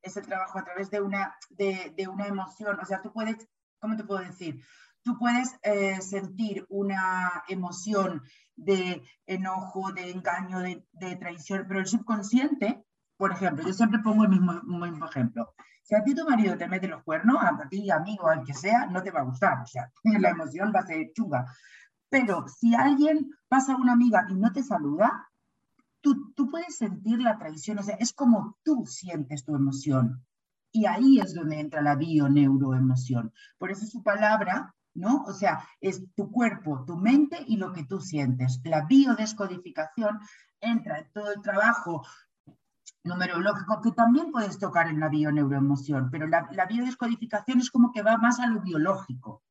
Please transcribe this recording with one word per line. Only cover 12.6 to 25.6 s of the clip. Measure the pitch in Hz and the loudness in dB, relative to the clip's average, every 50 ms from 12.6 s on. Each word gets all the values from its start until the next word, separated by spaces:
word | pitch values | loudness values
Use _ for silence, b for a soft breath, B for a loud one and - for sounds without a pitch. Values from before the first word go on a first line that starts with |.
| 220 208 277 - _ _ _ _ _ _ _ _ | -2 -4 -4 -6 _ _ _ _ _ _ _ _
por | 196 190 | -2 -2
ejemplo, | 180 160 190 180 151 139 160 | -2 0 -2 -2 -2 -2 -4
yo | 180 190 | -6 0
siempre | - 233 214 208 220 | 2 2 2 2 0
pongo | - 220 208 214 214 | 0 2 4 4 6
el | 190 | 6
mismo, | 190 180 175 175 170 - - | 6 4 4 2 0 -4 -6
mismo | - 180 170 175 175 165 151 165 | -8 -6 -6 -6 -8 -8 -8 -10
ejemplo. | 160 - 139 120 117 - 117 117 - _ b b b b b | -8 -4 -2 -2 -2 -2 -6 -10 -10 _ b b b b b
Si | b _ 208 | b _ 0
a | 214 208 | 2 2
ti | 269 285 | 2 0
tu | - 320 320 | 0 2 2
marido | 269 226 214 190 175 143 | 2 4 4 2 0 -2
te | 170 170 | -4 -4
mete | 185 185 180 190 | -4 -4 -4 -6
los | 160 - _ | -8 -8 _
cuernos, | - 156 160 - 220 269 240 | -4 -4 2 4 4 4 4
a | 196 180 - 196 - 135 | 2 2 0 -2 -6 -8
ti, | 190 196 208 196 | -8 -6 -2 0
amigo, | 175 156 165 196 214 190 175 160 | 0 0 0 -4 -8 -2 2 2
al | 160 151 127 | 2 2 0
que | 123 139 | -8 -10
sea, | - 165 196 220 240 - | -6 -2 2 2 2 2
no | 190 180 185 | 0 -4 -6
te | 180 196 | -6 -4
va | 180 156 | -4 -4
a | 135 | -4
gustar. | 127 127 - - 180 143 123 | -4 -2 0 0 0 0 0
O | 117 | -6
sea, | - - 127 123 - _ _ _ | -10 -10 -12 -12 -12 _ _ _
<laughs> | 220 214 202 | 2 4 6
la | 185 - | 4 2
emoción | - 160 160 147 135 170 196 214 202 | 2 0 -6 -8 -6 -4 -4 0 0
va | 185 | 0
a | 180 - | 0 0
ser | 160 160 160 156 - | -6 -6 -6 -6 -6
chunga. | - 220 185 143 123 123 B B B B B B B B B B _ _ _ | -6 -6 -2 -2 -4 -4 B B B B B B B B B B _ _ _
Pero | - 269 247 208 190 165 131 131 | 0 2 2 2 -2 -2 -4 -10
si | - _ - 233 233 | -8 _ 2 4 4
alguien | 240 262 277 285 269 294 311 311 311 277 - - _ _ _ | 6 6 4 6 6 4 4 4 2 0 -4 -8 _ _ _
pasa | - 269 262 - 262 | 2 2 4 2 0
a | 262 | 2
una | 254 247 240 | 4 4 6
amiga | 233 247 247 214 185 - 208 | 6 6 6 6 4 2 2
y | 190 | 0
no | 185 202 233 - | 0 0 0 0
te | 277 262 | -2 -4
saluda, | - 202 170 151 143 143 165 - - - - - _ _ _ _ _ _ _ | -2 -2 -2 -2 -2 2 2 2 2 2 -2 -10 _ _ _ _ _ _ _